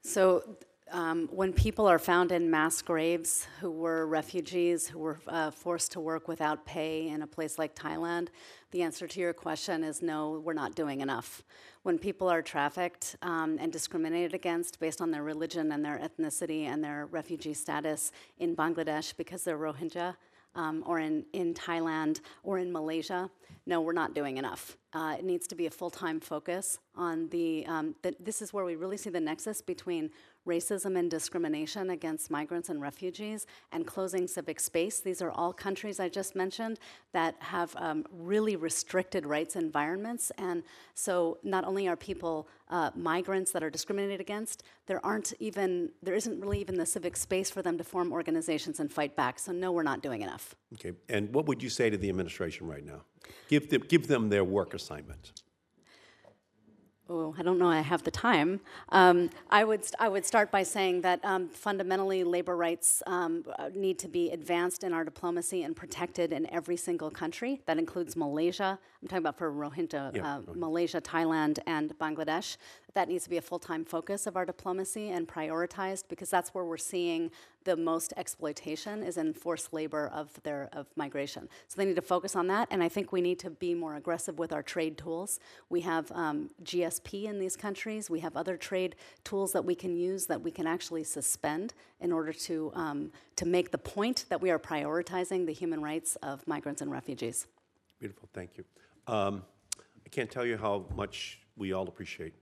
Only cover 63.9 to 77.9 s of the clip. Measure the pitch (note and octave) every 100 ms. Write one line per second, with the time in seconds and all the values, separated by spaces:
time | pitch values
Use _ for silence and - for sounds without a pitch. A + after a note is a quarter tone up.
63.9 | F3+ F#3+ E3+ E3+ E3+ D3 E3+ F3 - F#3+
64.9 | E3 D#3+ - F3 F3 E3+ F#3 D3+ D#3+ F3
65.9 | - F3 F3+ E3+ D3+ D#3+ E3+ D#3 F3 -
66.9 | E3+ D#3 D3+ D#3+ - A#3+ C#4 - D#3+ E3
67.9 | F3+ E3 E3+ D3 D3 E3+ F#3 F#3+ F#3+ -
68.9 | _ - F#3 D#3+ - E3 D3 D3 C#3 E3
69.9 | D3 C3+ - D#3+ C#3 - F3 E3 D#3+ E3+
70.9 | E3 - E3 E3 D#3+ D3+ D3+ - D#3 D3+
71.9 | D#3 D#3 D#3 D#3 E3 - - - - -
72.9 | - F3 F3 - E3+ - F3 - D#3+ D#3+
73.9 | E3 E3 G3 - F#3 F3+ F3+ F#3+ F#3 F#3+
74.9 | A3 G#3 F3+ E3 - D#3 D#3+ F3 - F#3+
75.9 | F#3+ - - F#3+ F#3 F3 F#3+ E3+ E3 -
76.9 | F3+ F3 E3 E3 - - _ - E3+ E3